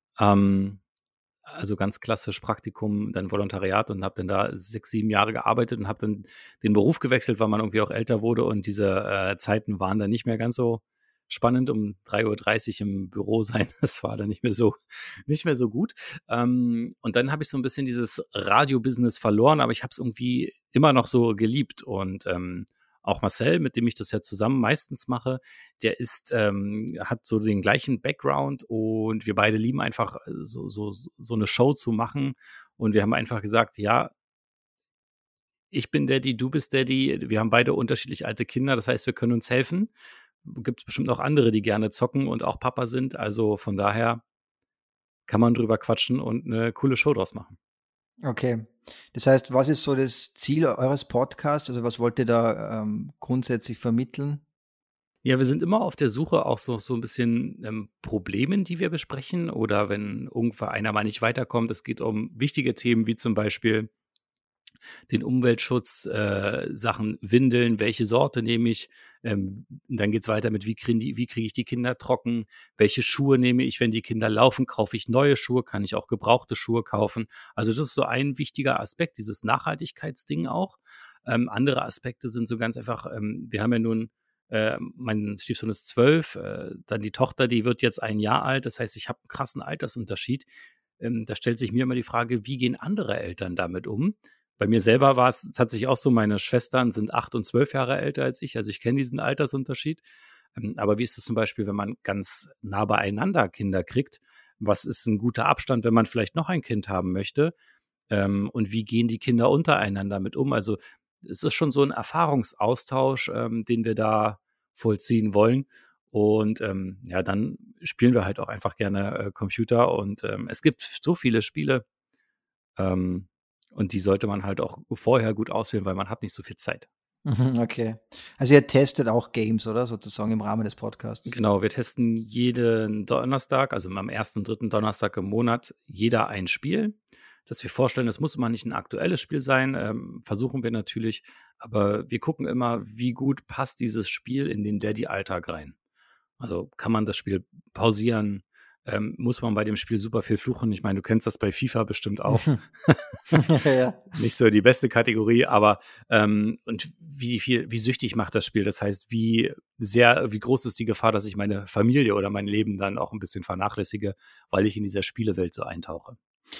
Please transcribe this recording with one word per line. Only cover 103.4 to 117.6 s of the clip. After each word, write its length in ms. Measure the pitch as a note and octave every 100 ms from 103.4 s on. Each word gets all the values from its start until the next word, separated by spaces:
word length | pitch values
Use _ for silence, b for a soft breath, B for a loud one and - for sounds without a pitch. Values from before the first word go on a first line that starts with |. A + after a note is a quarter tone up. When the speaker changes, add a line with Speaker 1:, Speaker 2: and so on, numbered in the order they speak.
| G2+
Speaker 1:
Kinder 360 | - G2+ F#2
kriegt? 360 | E2+ B2 - - b b b b
Was 260 | G#2 G2
ist 220 | - A#2+ A#2
ein 120 | G#2
guter 260 | A#2+ A#2
Abstand, 400 | C3+ C#3+ - B2
wenn 80 | A2+
man 140 | A2+ G#2+
vielleicht 300 | A#2+ G2+ E3
noch 120 | D#3+
ein 140 | F3
Kind 260 | - G#2 -
haben 240 | F#2+ F#2
möchte? 400 | F#2 G2 - D#3+ - b b _ _ -
Ähm, 400 | G#2 G2 G2+ G2+
und 240 | B2 G#2
wie 120 | A2+
gehen 240 | G#2+ A2+ A#2
die 100 | A2+
Kinder 320 | - A#2+ B2
untereinander 720 | C#3+ D#3+ D3 G#2 G2 G2 G2
mit 160 | G2 -
um? 160 | C3+
Also 260 | A#2+ G2+ G#2 B B _ _ -
es 140 | -
ist 120 | -
schon 160 | - D3+
so 120 | C3+
ein 80 | C#3+
Erfahrungsaustausch, 1400 | - A2 D#3+ E3 C#3+ A2 - G#2+ A#2+ - C3 C3+ C3 -
ähm, 280 | A2+ A#2 A2+
den 200 | G#2+ A#2
wir 100 | A2+
da 440 | A2 A2 A2 G#2+ G#2 _ _ _
vollziehen 640 | - A#2 G#2 - A#2 G#2+
wollen. 320 | G2+ A2 C3 C3+ b b b _
Und, 520 | G#2+ G#2 G#2+ G#2+ A2
ähm, 380 | G#2+ F#2+ F#2+ F#2+
ja, 180 | - F2+
dann 360 | F#2 G2 A2+ -